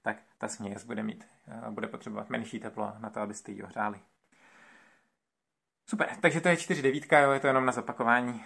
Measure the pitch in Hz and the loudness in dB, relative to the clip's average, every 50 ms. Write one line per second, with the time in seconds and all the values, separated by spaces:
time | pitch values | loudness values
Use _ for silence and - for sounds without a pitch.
0 | _ 110 107 - - _ _ _ 117 110 - - 107 98 101 - - 117 113 107 | _ -6 -6 -6 -12 _ _ _ -8 -8 -8 -8 -8 -8 -8 -10 -10 -8 -6 -6
1 | 110 110 - - - - _ _ _ - 117 117 117 113 107 107 110 107 - - | -4 -6 -8 -10 -16 -20 _ _ _ -18 -16 -12 -12 -10 -6 -6 -6 -6 -8 -10
2 | - 113 107 107 107 - 123 117 110 - 120 110 113 110 - 110 107 104 104 110 | -12 -10 -8 -8 -8 -6 -6 -6 -6 -8 -10 -10 -10 -10 -8 -6 -6 -6 -8 -10
3 | 113 110 - 113 107 104 104 - - - 101 101 98 92 - 110 104 104 101 92 | -12 -10 -6 -6 -6 -6 -8 -10 -12 -12 -12 -12 -12 -10 -6 -4 -4 -4 -4 -8
4 | - _ _ _ _ _ _ _ _ _ _ - - - - - - _ _ _ | -14 _ _ _ _ _ _ _ _ _ _ -20 -20 -20 -20 -20 -20 _ _ _
5 | _ _ _ _ _ _ _ _ _ _ _ _ _ _ _ _ _ - 220 208 | _ _ _ _ _ _ _ _ _ _ _ _ _ _ _ _ _ -6 -2 -2
6 | - - - - - 165 143 160 160 180 170 165 - - 180 147 135 135 131 147 | -2 -2 0 2 2 4 4 4 4 4 2 2 0 -2 -2 2 2 2 0 0
7 | - - 156 147 143 139 139 135 139 139 131 131 131 127 123 123 - - - - | 2 6 6 8 8 8 6 4 4 4 4 4 4 2 0 0 -4 -6 -4 0
8 | 120 117 120 123 123 123 120 110 - | 4 4 4 4 4 0 -4 -8 -6